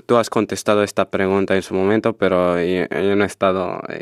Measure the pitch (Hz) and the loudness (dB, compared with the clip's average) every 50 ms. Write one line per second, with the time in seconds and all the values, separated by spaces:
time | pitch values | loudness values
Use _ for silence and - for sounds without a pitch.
0 | - - 120 120 110 - - 113 107 - 98 - - - 107 104 101 98 - - | 0 2 2 2 2 2 0 0 0 -2 -2 -4 0 2 2 2 2 0 0 -2
1 | 95 - - 98 98 95 95 98 98 90 95 95 87 - - 95 95 98 107 110 | -2 -2 0 -2 0 2 2 0 2 2 0 -2 -2 -2 -2 0 0 2 2 2
2 | 101 117 104 - 98 92 92 90 90 87 87 87 85 87 92 90 87 - - - | 0 -2 -2 0 0 2 2 2 2 2 2 0 0 0 0 -2 -2 -2 -2 -2
3 | 95 98 101 101 101 92 - - 98 98 92 95 90 90 - - - - - 76 | 0 0 2 0 0 -2 -2 0 0 0 0 0 -2 -4 -6 -8 -10 -12 -12 -12